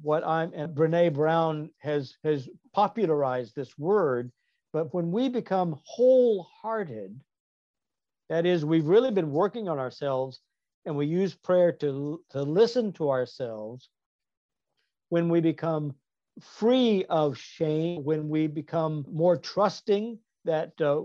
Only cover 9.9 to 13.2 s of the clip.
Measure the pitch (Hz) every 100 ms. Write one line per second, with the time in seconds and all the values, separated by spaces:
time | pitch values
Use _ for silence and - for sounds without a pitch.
9.9 | - 143 131 131 127 _ _ _ _ 175
10.9 | 147 147 175 190 - - 180 175 170 147
11.9 | 135 143 165 _ 135 139 165 226 247 220
12.9 | - 151 131